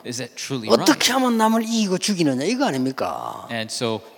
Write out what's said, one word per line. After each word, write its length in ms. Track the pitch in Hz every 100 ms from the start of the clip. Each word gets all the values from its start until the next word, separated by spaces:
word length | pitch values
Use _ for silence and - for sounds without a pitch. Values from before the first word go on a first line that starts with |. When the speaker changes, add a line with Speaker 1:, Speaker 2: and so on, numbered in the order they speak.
Speaker 1:
Is 140 | - 120
that 160 | -
truly 400 | - - 135 107
Speaker 2:
어떻게 400 | 226 180 294 -
Speaker 1:
right? 0 |
Speaker 2:
하면 240 | 262 254 226
남을 280 | 220 226 226
이기고 300 | 226 208 180
죽이느냐, 460 | - 190 156 127 156
이거 200 | 247 254
아닙니까? 840 | 135 131 131 90 62 58 - -
Speaker 1:
And 180 | 117 110
so 300 | - 120 107 -